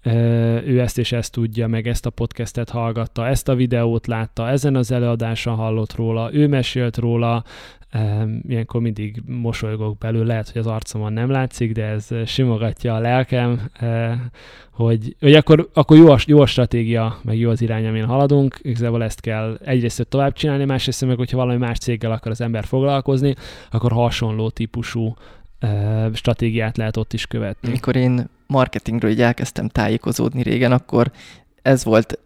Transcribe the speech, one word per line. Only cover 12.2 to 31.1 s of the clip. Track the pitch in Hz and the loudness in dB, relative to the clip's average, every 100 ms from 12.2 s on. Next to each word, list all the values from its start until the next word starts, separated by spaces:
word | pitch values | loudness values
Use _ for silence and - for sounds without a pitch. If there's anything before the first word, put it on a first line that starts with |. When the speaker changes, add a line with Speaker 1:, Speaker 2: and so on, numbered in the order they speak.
| 113 | -4
Speaker 1:
simogatja | - 127 110 113 - 120 110 | 0 0 2 -2 -4 -4 -2
a | |
lelkem, | 117 127 131 127 120 117 107 | 0 0 0 0 0 -2 -6
eh, | - 117 113 117 117 120 - - - - | -6 -4 -2 -4 -4 -8 -14 -20 -20 -20
hogy, | - 117 113 110 - | -2 0 0 -2 2
hogy | 147 | 6
akkor, | 156 - 156 - | 6 8 6 6
akkor | - 139 156 | 0 8 12
jó | 165 | 12
a, | 135 - | 10 6
jó | 147 | 6
a | 135 | 6
stratégia, | - 120 120 113 117 113 110 | 4 0 0 0 0 -2 -6
meg | 117 110 | -4 0
jó | 117 | 0
az | 113 | 0
irány, | 117 110 110 | -2 -2 -2
amin | 110 110 | -2 0
haladunk. | 131 139 143 135 - | 2 4 4 2 -2
Igazából | 143 117 117 117 | -6 -4 -2 -2
ezt | 113 - | -4 -6
kell | - 110 110 110 | -6 -4 -4 -8
egyrészt | - 131 117 - 120 | -2 0 0 -4 -2
tovább | 135 139 | 0 0
csinálni, | - 156 139 139 | 0 -2 0 0
másrészt | 131 127 123 131 | -2 -2 -2 -2
meg, | 123 | -2
hogyha | 123 131 | -2 -2
valami | 123 123 | 0 0
más | 123 117 | -2 -4
céggel | - 117 113 | -4 -4 -4
akar | 113 - | -4 -6
az | 110 | -6
ember | 117 113 101 | -4 -4 -2
foglalkozni, | 131 139 139 135 135 139 131 - - - | 0 0 0 0 0 0 -2 -10 -20 -6
akkor | 113 120 | -2 0
hasonló | 113 120 - 117 110 110 | 2 0 0 -4 -2 -4
típusú, | - 113 120 113 120 113 113 - - - - | -4 -6 -6 -8 -4 -4 -6 -16 -20 -20 -6
eh, | 113 104 104 110 110 | -4 -2 0 0 -2
stratégiát | 110 - 113 117 113 110 113 | -2 -2 0 0 -2 -4 -4
lehet | 110 110 | -4 -4
ott | 110 | -4
is | 113 - | -6 -6
követni. | 117 107 98 120 | -6 -6 -6 -4
Speaker 2:
Mikor | 120 - 131 | -4 0 2
én | 127 123 - _ _ | 2 0 -4 _ _
marketingről | 139 127 107 - 117 113 | 0 0 -2 -4 -2 0
így | 110 | 2
elkezdtem | 120 117 120 - 110 | 2 0 -6 -6 -4
tájékozódni | - 104 113 - - 117 127 | -2 0 -2 -2 -2 -2 -2
régen, | 117 113 123 | -2 0 2
akkor | 127 - 120 120 | 2 2 2 2